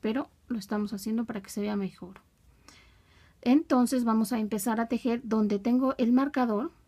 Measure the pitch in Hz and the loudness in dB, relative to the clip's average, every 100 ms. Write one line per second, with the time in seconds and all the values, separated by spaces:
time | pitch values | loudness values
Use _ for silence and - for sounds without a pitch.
0 | 214 233 - _ _ 233 - 214 208 202 | -2 -2 -4 _ _ -8 -4 -4 -4 -6
1 | 208 226 233 220 196 - 208 208 196 - | -4 -4 -4 -8 -8 -6 -4 -2 -4 -8
2 | 180 190 _ _ _ _ - - - _ | -18 -18 _ _ _ _ -20 -20 -20 _
3 | _ - - _ 247 277 330 254 247 262 | _ -20 -20 _ 4 4 4 2 4 2
4 | 233 220 220 233 214 214 202 226 233 233 | 2 2 2 -2 -2 -2 -2 -2 -2 -2
5 | 269 233 226 220 214 202 202 247 262 269 | -2 -2 0 0 2 0 2 2 2 0
6 | 240 247 277 294 247 208 294 - | 2 4 2 0 0 0 -4 -10